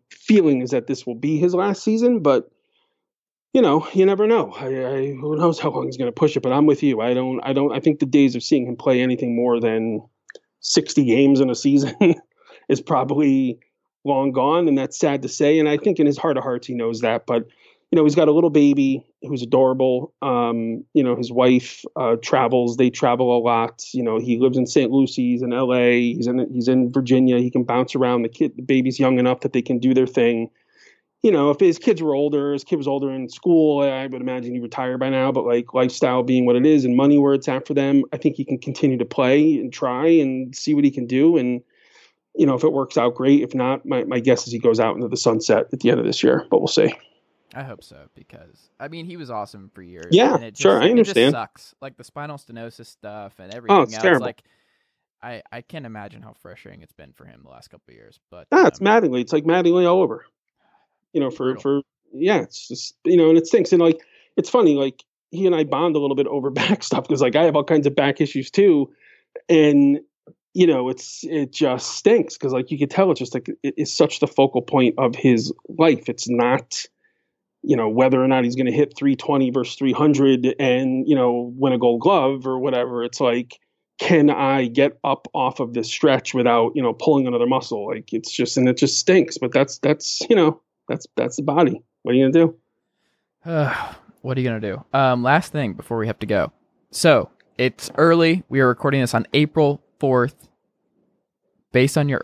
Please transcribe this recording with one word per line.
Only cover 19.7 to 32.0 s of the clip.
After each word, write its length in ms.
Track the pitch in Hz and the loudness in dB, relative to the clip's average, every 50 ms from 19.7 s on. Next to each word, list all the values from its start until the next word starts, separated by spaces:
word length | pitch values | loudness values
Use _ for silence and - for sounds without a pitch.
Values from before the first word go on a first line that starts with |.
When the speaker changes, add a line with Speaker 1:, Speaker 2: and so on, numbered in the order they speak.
| 131 131 131 131 127 123 123 - _ _ | 2 0 0 0 0 -2 -4 -8 _ _
Speaker 1:
Um, 640 | 135 135 123 120 120 117 117 117 113 113 117 117 - - - | -6 -4 -2 -2 -2 -2 -4 -4 -4 -6 -8 -10 -12 -2 0
you 80 | 156 | 0
know, 140 | 131 123 120 | 2 2 -2
his 160 | 120 120 127 | -4 -6 -4
wife, 500 | 120 123 127 127 127 123 - - - - - - - | 0 2 4 4 4 2 0 -4 -14 -18 -20 -14 -8
uh, 200 | 151 131 113 117 113 | -4 0 0 0 -2
travels. 540 | - - 156 131 131 117 131 123 120 120 117 | 0 -2 0 0 2 2 2 0 0 0 0
They 120 | 127 - 123 | 0 0 0
travel 480 | - - 151 123 123 123 127 123 123 | 0 0 0 0 0 0 0 0 0
a 40 | 120 | 0
lot. 420 | 113 120 117 117 113 117 - - - - | 0 0 0 0 -2 -4 -6 -14 -18 -10
You 120 | - 127 120 | -8 -6 -4
know, 160 | 113 110 110 | -2 -4 -4
he 180 | 120 123 117 117 | -2 -2 0 2
lives 200 | 127 131 127 131 | 2 0 2 0
in 80 | 127 | -2
Saint 260 | - - 147 131 113 | 0 0 0 0 2
Lucie. 400 | 135 139 135 127 - 131 123 123 | 2 0 0 0 -2 -2 -2 -2
He's 100 | 123 120 | -2 -2
in 100 | 127 120 | -4 -4
L 220 | 120 127 135 123 127 | -2 -2 -2 0 0
A. 400 | 127 123 120 120 120 120 120 117 | 2 2 2 2 2 0 -2 -2
He's 140 | - 117 123 | -2 -4 -2
in, 180 | 123 131 113 - | -2 -2 -4 -4
he's 160 | 127 123 113 127 | -4 -2 0 2
in 240 | 131 131 123 123 | 2 2 2 2
Virginia. 460 | 123 135 127 120 131 131 131 127 123 123 | 0 -2 0 2 2 4 4 4 2 2
He 120 | 123 123 | 0 0
can 140 | - 131 123 | -2 -2 -2
bounce 320 | 127 120 127 127 - - | 0 -2 -2 -2 -2 -2
around. 260 | 131 127 123 123 120 | -2 0 0 0 -2
The 60 | 117 113 | -2 -4
kid, 240 | - - 160 - - | -4 -4 -4 -4 -4
the 60 | - | -8
baby's 380 | 127 135 135 131 127 131 123 - | -4 0 0 0 0 -2 -2 0
young 180 | 135 127 131 123 | 0 2 2 2
enough 220 | 123 127 127 - | 2 0 0 -2
that 140 | - 131 - | -4 -4 -4
they 80 | 123 | -4
can 180 | 120 - 127 120 | -2 -2 -4 -2
do 120 | 120 131 | 0 2
their 140 | 127 131 127 | 2 2 0
thing. 440 | 127 127 131 117 120 117 113 113 113 _ _ _ _ _ _ _ _ _ _ _ _ _ _ | 0 0 0 0 2 0 -2 -4 -8 _ _ _ _ _ _ _ _ _ _ _ _ _ _
You 80 | - 220 | 2 2
know, 200 | 185 143 139 147 | 2 4 2 2
if 100 | 143 - | 2 4
his 180 | 196 175 160 - | 4 2 2 2
kids 240 | - 240 196 156 | 0 0 0 0